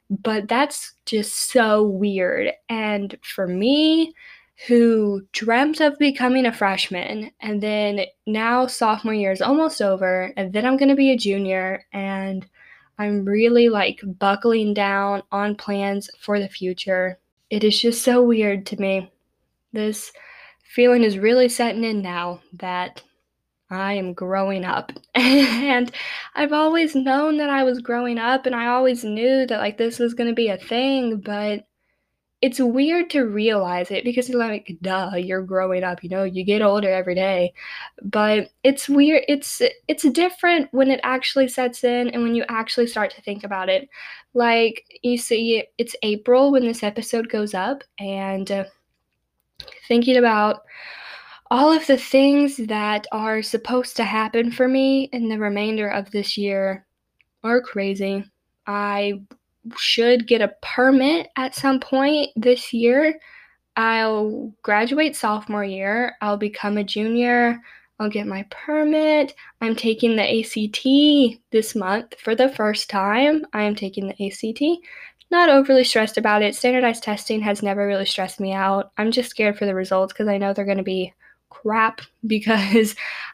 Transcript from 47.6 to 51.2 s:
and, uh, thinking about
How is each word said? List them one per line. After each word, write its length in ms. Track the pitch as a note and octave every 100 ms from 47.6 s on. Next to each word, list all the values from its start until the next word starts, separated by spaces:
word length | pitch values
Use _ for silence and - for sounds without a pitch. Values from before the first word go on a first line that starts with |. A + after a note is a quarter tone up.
| G3 C#4 - -
and, 500 | G3+ G3 G3 G3 F#3+
uh, 140 | G3 G3 _ _ _ _ _ _ _ _ - - - -
thinking 300 | A#3 A#3+ B3+
about 440 | A#3+ G#3+ G#3 G#3 - - - - - -